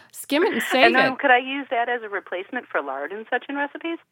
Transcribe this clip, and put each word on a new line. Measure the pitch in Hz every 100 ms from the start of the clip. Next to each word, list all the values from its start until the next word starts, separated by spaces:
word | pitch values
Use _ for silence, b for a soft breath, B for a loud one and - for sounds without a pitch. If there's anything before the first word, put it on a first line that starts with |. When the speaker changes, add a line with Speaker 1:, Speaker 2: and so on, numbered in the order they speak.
| B
Speaker 1:
Skim | - - 285
it | 392
and | 226
save | - 254 240
Speaker 2:
And | 254
then | 262
Speaker 1:
it. | 254
Speaker 2:
could | 277
I | 247
use | 262 277 269
that | 233 233
as | 240
a | 214
replacement | 196 - 180 196 254 -
for | 165
lard | 143 135 147
and | 208 220
such | 247 -
in | 285
recipes? | 285 311 330 339 _